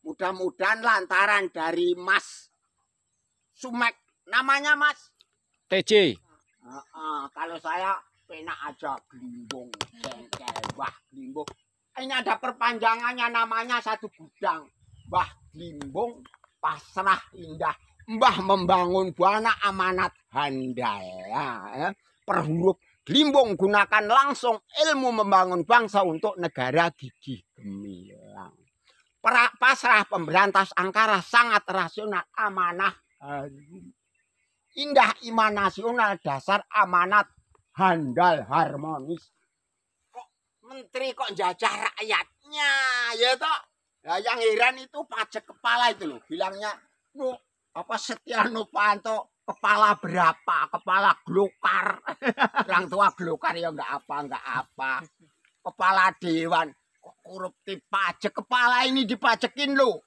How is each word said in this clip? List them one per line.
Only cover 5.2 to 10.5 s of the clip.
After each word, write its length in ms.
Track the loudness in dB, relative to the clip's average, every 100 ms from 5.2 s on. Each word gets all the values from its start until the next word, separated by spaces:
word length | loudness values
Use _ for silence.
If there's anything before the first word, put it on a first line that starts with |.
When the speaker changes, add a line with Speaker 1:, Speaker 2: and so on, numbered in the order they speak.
| _ _ _ _ _
Speaker 2:
T 80 | -2 4
J. 320 | 6 6 0 _ _ _ _ -20
Speaker 1:
Heeh, 560 | -20 _ -12 -8 -6 -8
kalau 240 | -10 -10 -8
saya 400 | -6 -4 -2 -4 _ _ _
penak 480 | -16 -12 -12 -12
aja, 240 | -10 -8 -8 _
Glimbung, 640 | -18 -16 -16 -14 -14 -14 -12 -12 -10
Jengkel, 560 | -14 -14 -14 -12 -10